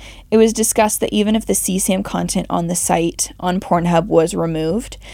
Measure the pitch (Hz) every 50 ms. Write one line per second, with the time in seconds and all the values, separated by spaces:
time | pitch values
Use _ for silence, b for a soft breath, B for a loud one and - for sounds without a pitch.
0 | B B B B B B 220 220 220 226 214 220 208 - - 233 214 214 - -
1 | 233 - - 214 202 208 220 226 - - 196 - - - 185 190 - - 185 190
2 | 202 - - 180 175 175 - 190 170 - - 175 170 170 175 - - - 175 170
3 | 170 170 - - - - - - 180 180 180 180 - - 180 175 160 175 170 170
4 | 165 - 160 165 160 175 - 175 165 165 160 156 156 160 180 233 - - - -
5 | B B